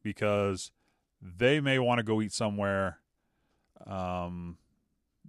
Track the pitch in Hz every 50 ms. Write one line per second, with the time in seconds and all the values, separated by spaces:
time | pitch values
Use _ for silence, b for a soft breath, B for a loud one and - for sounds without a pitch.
0 | - 107 98 - 110 104 104 101 101 101 95 90 - - - _ _ _ _ _
1 | _ _ _ _ - 92 87 87 120 127 147 156 143 139 135 131 123 120 123 120
2 | 107 110 110 110 107 98 - - 117 104 101 101 101 98 98 98 95 92 - -
3 | _ _ _ _ _ _ _ _ _ _ _ _ _ _ _ - - 104 98 95
4 | 92 90 90 90 87 87 90 87 87 85 85 - _ _ _ _ _ _ _ _
5 | _ _ _ _ -